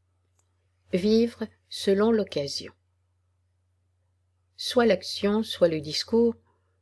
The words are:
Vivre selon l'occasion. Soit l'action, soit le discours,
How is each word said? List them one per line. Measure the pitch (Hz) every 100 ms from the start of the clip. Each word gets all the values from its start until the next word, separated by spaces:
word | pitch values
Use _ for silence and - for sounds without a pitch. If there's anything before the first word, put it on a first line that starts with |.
| _ _ _ _ _ _ _ _ -
Vivre | 180 208 226 233 - 220 _ -
selon | - 208 196 220
l'occasion. | 220 190 147 143 - - _ _ _ _ _ _ _ _ _ _ _ _ _ _ _ _ _ _ -
Soit | - 247 233
l'action, | 185 - - 202 214
soit | 226 - 175
le | 156
discours, | 147 - - 226 233 226 _ _ _ _